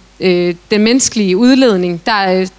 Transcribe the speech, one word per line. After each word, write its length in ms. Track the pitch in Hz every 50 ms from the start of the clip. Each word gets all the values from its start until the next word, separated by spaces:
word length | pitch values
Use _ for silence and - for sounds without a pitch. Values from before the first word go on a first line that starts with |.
| - _ _ -
øh, 340 | - 185 175 175 175 175 170 - _ -
den 120 | 214 208
menneskelige 540 | 214 226 247 269 - - - 226 202 185 185
udledning, 680 | 196 247 247 269 262 262 233 196 180 180 175 175 170 -
der, 440 | 240 220 202 196 185 185 185 185 190 -